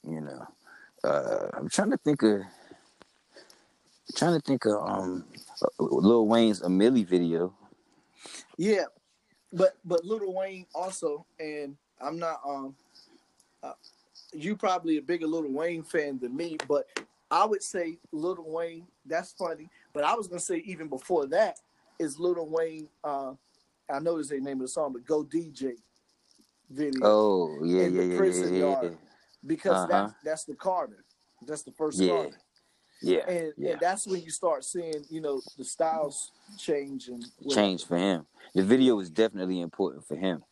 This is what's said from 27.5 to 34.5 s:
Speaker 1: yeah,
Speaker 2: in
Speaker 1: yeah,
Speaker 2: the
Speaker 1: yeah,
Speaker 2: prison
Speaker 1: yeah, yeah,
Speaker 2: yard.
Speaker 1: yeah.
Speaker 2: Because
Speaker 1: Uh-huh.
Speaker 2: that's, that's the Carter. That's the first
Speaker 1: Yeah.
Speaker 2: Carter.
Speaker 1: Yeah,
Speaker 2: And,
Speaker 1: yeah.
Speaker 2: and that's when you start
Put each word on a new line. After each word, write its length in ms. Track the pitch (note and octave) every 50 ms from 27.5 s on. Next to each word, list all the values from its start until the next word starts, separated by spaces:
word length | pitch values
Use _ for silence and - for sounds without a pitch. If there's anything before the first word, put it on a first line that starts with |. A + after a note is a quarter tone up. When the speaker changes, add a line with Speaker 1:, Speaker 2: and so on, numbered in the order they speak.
| D2+ C#2+
Speaker 1:
yeah, 200 | D#2+ E2+ F2+ F#2
Speaker 2:
in 120 | F2+ F2+ F2+
Speaker 1:
yeah, 60 | F#2
Speaker 2:
the 60 | F#2
Speaker 1:
yeah, 100 | F2+ F2+
Speaker 2:
prison 380 | F2+ F#2 F2+ F2+ F2+ F2+ F2 F2+
Speaker 1:
yeah, 60 | F#2
yeah, 60 | F#2 F#2+
Speaker 2:
yard. 200 | F#2+ F#2+ F2+ F2
Speaker 1:
yeah. 40 | E2+ E2 - _ _ _ _ _ _ _ -
Speaker 2:
Because 260 | C3+ D#3+ - - G3
Speaker 1:
Uh-huh. 140 | - - F2+ -
Speaker 2:
that's, 240 | - G2 G2+ G#2+ G#2+ _
that's 220 | - D3+ D#3 D#3+ -
the 100 | - C#3
Carter. 500 | - - F#3+ F#3 F3 D3 A#2 G#2 F#2+ _ _ _ _ _ _ _ _ A#2+
That's 160 | C3+ D3+ D3
the 100 | - C3+
first 260 | B2+ - D#3 D3+ C3 F#2
Speaker 1:
Yeah. 100 | F#2+ F2+ -
Speaker 2:
Carter. 220 | - - D2 - - _ _ _ _ _ _ _ _ _ _ _ _
Speaker 1:
Yeah, 160 | - - - - -
Speaker 2:
And, 260 | - F3+ E3+ E3 D#3 D3+
Speaker 1:
yeah. 140 | - C#3+ D3
Speaker 2:
and 80 | - D3+
that's 260 | E3 F3 F#3+ G3+ -
when 160 | G#3 F#3+ F3
you 80 | E3 E3
start 320 | D#3 - - E3+